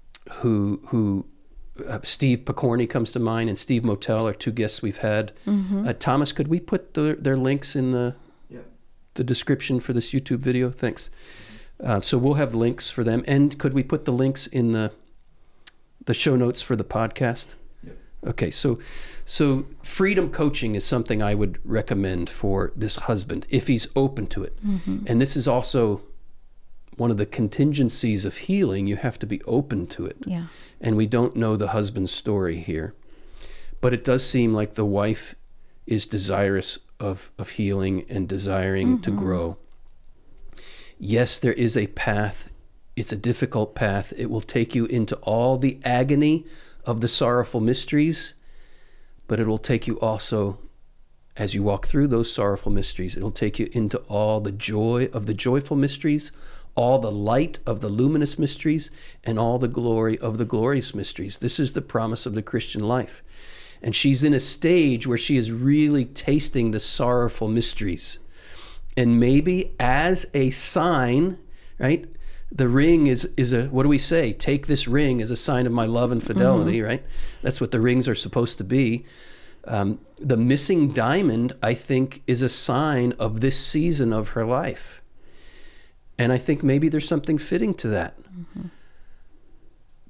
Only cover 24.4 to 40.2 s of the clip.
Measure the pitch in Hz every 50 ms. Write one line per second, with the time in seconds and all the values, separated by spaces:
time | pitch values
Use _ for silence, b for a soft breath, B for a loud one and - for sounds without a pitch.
24.4 | 92 - - - - 208 196 185 - 190 95 101 101 - 117 117 135 135 - 151
25.4 | 113 139 120 127 117 - - 131 117 107 101 - - - - - - - - -
26.4 | - - - - - - - - - - - - 120 120 113 101 104 - - -
27.4 | 113 101 - - 139 151 147 147 131 113 - - - 117 107 98 95 95 - -
28.4 | - - 185 202 190 123 95 98 98 98 101 98 - 127 - - - 101 107 -
29.4 | - - 113 131 143 139 120 95 85 - - - 87 - - - - - 180 170
30.4 | 170 160 B B B B B B - 117 107 104 110 107 120 120 120 123 - 117
31.4 | 113 110 107 104 104 98 107 110 104 101 110 - 95 92 - - - 110 104 101
32.4 | 95 87 82 82 82 - 82 80 80 104 - - - B B B B B B B
33.4 | B B B B B B B B - 123 123 117 - - 127 131 127 - - 131
34.4 | 120 113 110 107 104 104 - - 107 104 98 98 101 107 110 - - - - -
35.4 | - - - - - - - - - - 110 104 - - - 101 95 92 98 98
36.4 | 101 98 98 95 92 - - - - - - - 107 101 95 92 - - - -
37.4 | 98 - - - 107 98 98 98 95 95 98 92 - - - 101 92 - 98 98
38.4 | 98 98 95 95 92 95 95 95 95 - 127 240 180 - 101 101 98 95 90 90
39.4 | 82 82 82 - - - - - - - - - - - - -